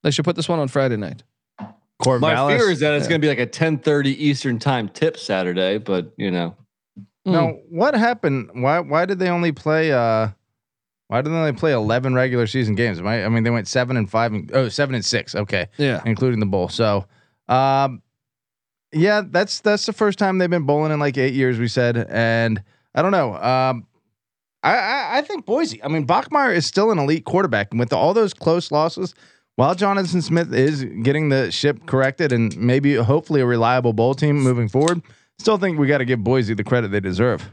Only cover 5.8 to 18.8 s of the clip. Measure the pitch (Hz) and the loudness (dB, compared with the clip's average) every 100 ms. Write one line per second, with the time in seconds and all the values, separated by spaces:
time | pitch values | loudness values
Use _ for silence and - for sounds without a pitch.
5.8 | 107 92 82 - 98 90 85 - _ _ | -2 -4 -4 -6 -4 -2 -4 -8 _ _
6.8 | _ - 101 _ 190 175 165 - - 170 | _ -20 -20 _ 0 2 0 -4 -10 0
7.8 | 254 262 233 240 165 135 110 113 127 165 | 0 2 0 0 -2 -2 -6 -4 0 0
8.8 | 151 151 180 190 185 175 170 160 156 156 | 0 -2 0 -2 -2 0 -2 -2 -2 0
9.8 | 160 131 117 110 110 - _ _ _ _ | 2 2 2 2 0 -6 _ _ _ _
10.8 | _ _ _ 117 143 165 156 120 160 127 | _ _ _ -4 -2 -2 -2 0 0 0
11.8 | 107 117 131 127 131 123 113 131 113 101 | 2 0 0 0 0 0 0 0 0 0
12.8 | 117 87 95 113 101 113 113 120 95 131 | 0 -2 -4 -2 0 0 0 -2 -2 -2
13.8 | 123 127 101 113 117 107 78 131 123 - | 0 -2 -2 0 0 -2 -2 -2 -2 -2
14.8 | 143 127 95 113 - 101 101 98 87 - | -2 -2 -2 -4 -4 -6 -4 -4 -4 -2
15.8 | 143 127 117 104 127 117 104 95 90 - | -2 -2 -2 0 0 0 0 -2 -2 0
16.8 | 113 101 95 _ _ _ - 127 135 135 | 0 0 -4 _ _ _ -2 0 2 2
17.8 | 139 120 _ _ _ _ _ _ _ _ | 0 -4 _ _ _ _ _ _ _ _